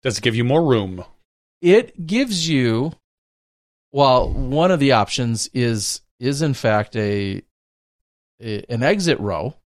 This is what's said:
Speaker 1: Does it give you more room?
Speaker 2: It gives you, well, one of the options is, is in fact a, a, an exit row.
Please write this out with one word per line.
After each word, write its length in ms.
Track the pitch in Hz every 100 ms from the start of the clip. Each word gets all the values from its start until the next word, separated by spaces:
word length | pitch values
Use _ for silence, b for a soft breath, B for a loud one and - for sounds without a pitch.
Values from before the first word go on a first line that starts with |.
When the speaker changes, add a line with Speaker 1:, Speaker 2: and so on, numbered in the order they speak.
Speaker 1:
Does 160 | 131 110
it 40 |
give 100 | 120
you 100 | 113
more 200 | 120 147
room? 400 | 165 117 98 92 87 - _ _ _ _
Speaker 2:
It 440 | 175 208 247 - 165
gives 420 | 220 262 190 160
you, 440 | 147 123 113 147 - _ _ _ _ _ _ _ _ _
well, 380 | 139 139 127 -
one 380 | - 131 143 175
of 100 | 175
the 120 | 139
options 560 | 120 101 - 120 113 -
is, 480 | 127 120 113 98 - _ _
is 240 | 123 139
in 120 | 156
fact 420 | 127 117 107 101 110
a, 460 | 104 101 98 98 - _ _ _ _ _ _ _ _ _
a, 220 | 113 104 -
an 100 | 117
exit 380 | 131 208 175 147
row. 340 | 104 82 101 -